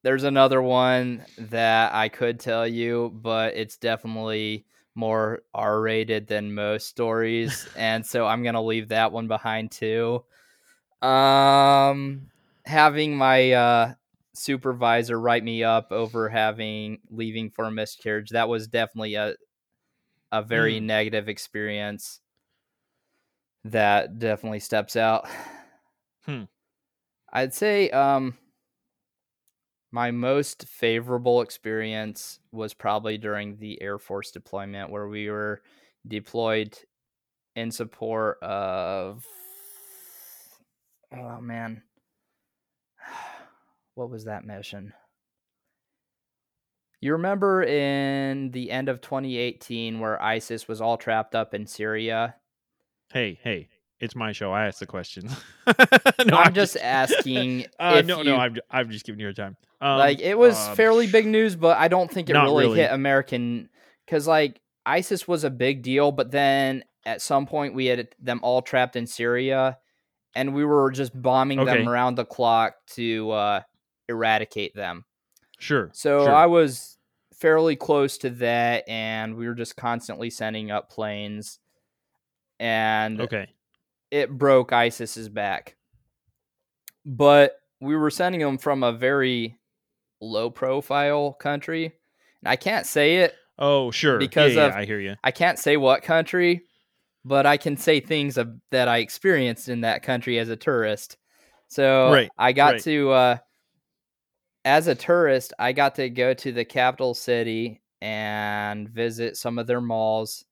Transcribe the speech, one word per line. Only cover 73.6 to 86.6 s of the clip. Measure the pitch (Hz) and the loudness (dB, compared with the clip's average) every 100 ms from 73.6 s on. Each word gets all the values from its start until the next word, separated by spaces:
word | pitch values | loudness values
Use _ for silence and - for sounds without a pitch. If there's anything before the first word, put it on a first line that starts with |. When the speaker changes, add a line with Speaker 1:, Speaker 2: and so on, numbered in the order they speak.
| - _ _ _ - | -6 _ _ _ -10
Speaker 1:
eradicate | 117 113 110 110 107 101 | -2 0 0 -2 -8 -8
them. | 104 92 87 _ _ _ _ _ _ | -8 -10 -10 _ _ _ _ _ _
Speaker 2:
Sure, | - 143 85 | -4 -4 -4
Speaker 1:
So | - 151 143 | -4 0 4
Speaker 2:
sure. | 139 | 6
Speaker 1:
I | 147 175 | 8 8
was | 170 151 123 - _ _ _ _ | 6 4 0 -16 _ _ _ _
fairly | _ 160 160 165 143 | _ 2 4 2 0
close | - 147 139 - | 0 2 2 -2
to | 131 | -8
that, | 120 120 120 120 120 - | -4 -2 0 0 0 -4
and | 113 110 110 110 113 | -8 -6 -6 -8 -8
we | 117 | -8
were | |
just | 120 117 - | -8 -10 -6
constantly | 120 117 120 87 117 | -6 -4 -8 -10 -10
sending | - 110 110 107 | -6 -8 -6 -6
up | 104 - | -6 -6
planes, | - 107 104 104 104 107 - _ _ _ _ _ _ _ _ _ _ | -8 -6 -6 -10 -12 -14 -20 _ _ _ _ _ _ _ _ _ _
and | 117 110 110 110 110 110 | -2 0 0 0 -2 -4
Speaker 2:
Okay. | 117 110 95 _ _ _ _ _ _ | -6 -6 -10 _ _ _ _ _ _
Speaker 1:
it | 143 139 | -2 -2
broke | 135 139 131 120 | 0 4 6 4
isis's | 123 117 - 113 113 110 | 2 2 -2 -12 -10 -12
back. | 107 101 95 - _ _ _ _ _ _ _ _ _ | -6 -4 -6 -10 _ _ _ _ _ _ _ _ _